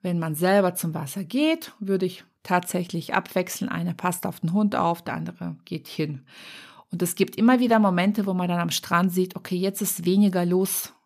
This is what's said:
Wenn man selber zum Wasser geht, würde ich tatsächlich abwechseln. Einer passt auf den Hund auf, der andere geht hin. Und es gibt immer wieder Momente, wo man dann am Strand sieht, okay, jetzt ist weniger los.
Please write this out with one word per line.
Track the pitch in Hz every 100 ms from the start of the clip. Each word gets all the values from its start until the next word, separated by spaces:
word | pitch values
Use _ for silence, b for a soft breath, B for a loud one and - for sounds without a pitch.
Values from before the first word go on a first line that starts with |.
Wenn | 185 175
man | 160
selber | 156 180 202 185
zum | 175 165
Wasser | 165 139 196
geht, | 165 254 302 330 - -
würde | 196 190 185
ich | - - _
tatsächlich | - 180 - 185 175 170 160
abwechseln. | 190 185 185 175 - -
Einer | 170 175
passt | - 185 180 -
auf | -
den | 165
Hund | 196 208
auf, | - 170 170
der | 170
andere | 165 165 175 170 160
geht | - 170 -
hin. | - 151 139 B B B B B B B
Und | 170
es | 180
gibt | - 185 -
immer | 226 254
wieder | 247 226
Momente, | 202 180 190 208 196
wo |
man | 185 180
dann | 175
am | 170
Strand | - - 175 185
sieht, | 175 185 -
okay, | - 180
jetzt | 190 196
ist | 190 -
weniger | 175 190 208 180
los. | 175 180 190 - - _